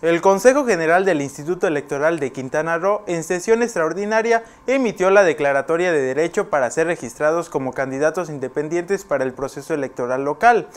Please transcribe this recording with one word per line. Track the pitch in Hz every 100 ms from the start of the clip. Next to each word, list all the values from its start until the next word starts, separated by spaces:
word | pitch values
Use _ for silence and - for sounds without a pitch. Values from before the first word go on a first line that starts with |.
| 160
El | 170
Consejo | 196 196 240 262
General | 254 185 160 175
del | 196 160
Instituto | 139 - 147 180 185
Electoral | 143 139 143 151 170
de | 139
Quintana | - 131 151 165 165
Roo, | 185 208 208
en | 170
sesión | - 180 175 226
extraordinaria, | 240 208 160 165 208 220 226 226 226 - -
emitió | 269 247 180 185
la | 196
declaratoria | 190 147 143 139 135 165 180
de | 160
derecho | 131 131 165 208 180
para | 151 120
ser | 135 165
registrados | 170 123 - 151 165 -
como | 143 131
candidatos | 120 135 135 151 165 170
independientes | 147 127 - 151 170 170 196
para | - 143
el | 131
proceso | 123 135 147 135
electoral | 160 131 - 123 127
local, | 139 147 226 233 -